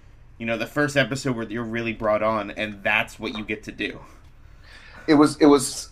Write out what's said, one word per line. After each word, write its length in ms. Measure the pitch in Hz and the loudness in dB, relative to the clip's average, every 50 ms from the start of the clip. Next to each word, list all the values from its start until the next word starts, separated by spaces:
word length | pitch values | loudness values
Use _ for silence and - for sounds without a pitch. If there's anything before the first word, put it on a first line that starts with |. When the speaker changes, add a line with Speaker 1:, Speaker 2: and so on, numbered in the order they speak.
| - - - - - - - - | -20 -20 -20 -20 -20 -20 -14 -10
Speaker 1:
you 60 | 117 | -6
know, 140 | 117 117 113 | -6 -4 -4
the 80 | 123 | -6
first 300 | 127 - 147 147 139 139 | -6 -2 -2 -2 0 2
episode 400 | 143 127 107 120 - - 135 123 | 0 0 0 -2 -4 -4 -4 -4
where 120 | 113 110 101 | -4 -6 -6
you're 140 | 104 120 | -6 -6
really 300 | 117 110 113 117 113 113 | -6 -4 -4 -4 -4 -4
brought 300 | 110 110 113 107 107 104 | -6 -2 0 0 2 2
on 280 | 107 110 110 107 101 101 | 2 0 0 -2 -4 -6
and 320 | - - 107 107 104 98 | -6 -8 -8 -8 -8 -6
that's 360 | 98 110 107 110 - - - - | -2 0 0 0 -2 -4 -8 -10
what 200 | 110 107 - 110 | -8 -8 -8 -8
you 60 | 110 | -8
get 180 | - 107 - | -8 -8 -8
to 100 | - 110 | -8 -14
do? 280 | - - 104 - - - - - - - - - - - - - - - - - - - - - - - - | -8 -6 -6 -6 -6 -10 -16 -20 -20 -20 -20 -20 -20 -20 -20 -20 -20 -20 -20 -20 -20 -20 -20 -20 -20 -8 2
Speaker 2:
It 80 | 160 156 | 4 6
was, 220 | 143 156 147 - | 6 6 4 4
it 100 | - 160 | 6 6
was, 420 | 143 143 135 123 - - - - - | 8 8 6 4 -2 -8 -10 -10 -2